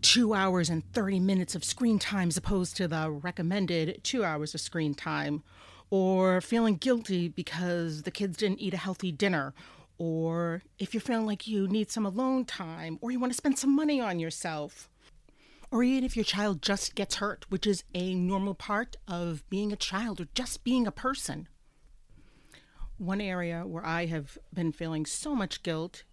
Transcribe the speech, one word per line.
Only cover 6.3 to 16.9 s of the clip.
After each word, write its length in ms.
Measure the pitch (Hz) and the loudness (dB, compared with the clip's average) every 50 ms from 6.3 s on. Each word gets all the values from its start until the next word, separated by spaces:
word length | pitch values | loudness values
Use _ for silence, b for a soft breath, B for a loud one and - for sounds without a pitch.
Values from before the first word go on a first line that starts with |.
| 185 185 | 4 4
feeling 340 | 180 - - 226 233 226 208 | 2 2 2 4 4 4 2
guilty 540 | 165 - 254 254 233 226 - 196 180 175 170 | 2 4 2 2 2 2 0 0 0 0 -2
because 720 | 151 - 180 - - 160 180 180 175 175 170 165 156 151 147 | -2 -6 -6 -6 -4 -4 -2 0 0 0 0 -2 -4 -4 -6
the 80 | - | -8
kids 260 | - - 202 196 175 | -6 -4 -4 -4 -2
didn't 220 | - 214 202 185 - | 0 0 0 0 0
eat 160 | - 196 196 | -2 -4 -4
a 40 | 175 | -4
healthy 340 | - 196 185 - - 185 160 | -4 -4 -6 -4 -4 -4 -2
dinner, 420 | 135 202 202 185 160 139 139 139 B B B B B B B _ | 2 2 2 2 2 0 -2 -6 B B B B B B B _
or 680 | _ 170 165 160 160 160 165 165 170 170 170 165 175 - - _ _ | _ -4 -2 0 0 0 0 0 0 0 0 -2 -4 -8 -12 _ _
if 120 | 196 185 - | -8 -4 -4
you're 80 | 226 | -4
feeling 240 | - - 240 226 220 | -2 0 0 0 2
like 220 | 214 208 190 - | 0 -2 -4 -4
you 220 | 220 220 208 196 190 | -2 0 2 2 2
need 200 | 196 220 214 - | 4 2 2 0
some 160 | - 226 214 | 0 -2 0
alone 400 | 202 185 208 254 262 262 262 247 | 0 0 0 0 2 2 2 0
time, 540 | - - - 190 165 160 165 160 165 160 - | -2 -6 -8 -8 -8 -8 -8 -6 -8 -8 -6
or 120 | - 233 247 | -6 -4 -2
you 80 | 254 | 0
want 120 | 247 254 247 | 0 0 -2
to 40 | |
spend 200 | - - 294 269 | 0 2 2 2
some 200 | - - 269 277 | 2 4 4 6
money 240 | 285 311 302 294 269 | 6 6 4 4 2
on 180 | 240 214 185 170 | 2 0 0 0
yourself, 720 | 165 165 160 - - 180 160 151 147 147 - - - - _ b b b - - _ B B B B B B B B B | -2 -2 -4 -4 -4 -4 -2 -2 -4 -6 -8 -14 -20 -20 _ b b b -20 -20 _ B B B B B B B B B
or 140 | - 226 247 | 0 2 4
even 180 | 247 262 269 254 | 4 4 4 2
if 140 | 262 - | 0 0
your 80 | 226 214 | 0 0
child 380 | - - 196 208 214 196 151 - | 0 2 2 2 2 0 0 0
just 340 | - 202 196 - - | 0 0 0 0 -4